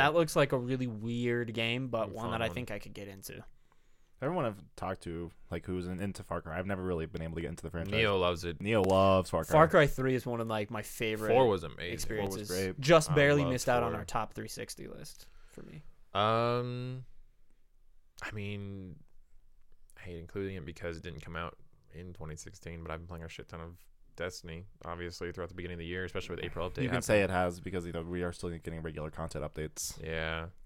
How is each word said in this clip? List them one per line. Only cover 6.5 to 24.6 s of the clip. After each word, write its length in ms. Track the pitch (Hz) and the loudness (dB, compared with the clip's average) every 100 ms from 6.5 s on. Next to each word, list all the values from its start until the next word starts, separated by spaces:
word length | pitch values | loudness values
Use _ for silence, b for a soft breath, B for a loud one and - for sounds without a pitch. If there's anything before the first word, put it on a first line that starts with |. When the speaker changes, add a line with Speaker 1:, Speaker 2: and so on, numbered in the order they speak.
| 82 | -4
Speaker 3:
I've 80 | 95 | -2
never 160 | 95 | -2
really 240 | 92 85 80 | 0 -2 -2
been 160 | - | -6
able 140 | 82 82 | -6 -4
to 40 | |
get 80 | 82 | -6
into 120 | 82 | -6
the 80 | 82 | -6
franchise. 220 | 85 82 | -4 0
Speaker 2:
Neo 260 | 107 107 98 | 2 4 6
loves 260 | 87 87 | 4 2
it. 160 | 90 76 | -2 -4
Speaker 3:
Neo 220 | 101 113 | 2 6
loves 480 | 95 95 98 95 92 | 8 8 10 8 6
Far 140 | 82 | 0
Cry. 80 | 80 | 6
Speaker 1:
Far 160 | 151 160 | 8 10
Cry 180 | 180 143 | 10 6
three 300 | - 131 127 | 6 2 2
is 100 | 123 | 0
one 140 | 117 | -2
of, 80 | 113 | 0
like, 240 | 110 107 | 0 0
my 100 | 110 | -4
favorite 460 | 104 - 110 107 107 | -6 -4 -2 0 4
Speaker 2:
Four 180 | 117 127 | 6 6
was 160 | 95 | 4
amazing. 300 | 82 - 87 | 0 -6 -6
Speaker 1:
experiences. 540 | 85 - 107 98 95 104 | -4 -2 -2 -2 -4 -2
Speaker 3:
Four 80 | 90 | -2
was 80 | 95 | -2
great. 140 | 92 | 0
Speaker 1:
Just 320 | 135 165 156 | 6 8 8
Speaker 2:
I 20 | |
Speaker 1:
barely 280 | 151 143 147 | 6 6 6
Speaker 2:
loved 100 | 143 | 4
Speaker 1:
missed 160 | 127 - | 0 2
out 160 | 123 | 2
on 80 | 120 | 2
Speaker 2:
Four. 80 | 107 | -2
Speaker 1:
our 40 | |
top 300 | - 120 107 | -2 -2 -4
three 140 | - 107 | -6 -10
sixty 400 | - 113 - - | -8 -10 -10 -12
list 380 | - - - - - - | -12 -14 -16 -18 -20 -20
for 100 | - | -18
me. 220 | - 151 - - - | -16 -14 -16 -18 -4
Speaker 2:
Um, 880 | 95 107 113 120 120 123 123 127 127 127 - - - - - - _ - - - - | 2 4 4 4 2 0 -4 -6 -8 -12 -16 -18 -20 -20 -20 -20 _ -20 -20 -20 -12
I 100 | - | -8
mean, 640 | 107 101 101 101 98 92 76 - - - - - - - - - - | -6 -6 -6 -8 -8 -10 -14 -18 -20 -20 -20 -20 -20 -20 -20 -20 -16
I 40 | |
hate 180 | 92 85 | -12 -12
including 380 | 82 101 98 95 | -8 -6 -4 -6
it 80 | |
because 320 | 73 82 87 82 | -10 -8 -8 -8
it 60 | |
didn't 160 | 90 80 | -10 -12
come 160 | - 82 | -10 -8
out 200 | 85 - - - - | -8 -10 -20 -20 -20
in 180 | 80 90 | -16 -14
twenty 200 | 85 78 | -12 -10
sixteen, 480 | 76 80 - 82 82 | -10 -14 -16 -12 -10
but 80 | 82 | -8
I've 100 | 80 | -8
been 60 | 85 | -8
playing 180 | 85 | -12
a 40 | 82 | -12
shit 200 | - - | -12 -12
ton 120 | 85 | -12
of 160 | 82 90 - - - - | -12 -16 -20 -20 -16 -8
Destiny, 480 | 87 - 85 82 | -6 -6 -12 -12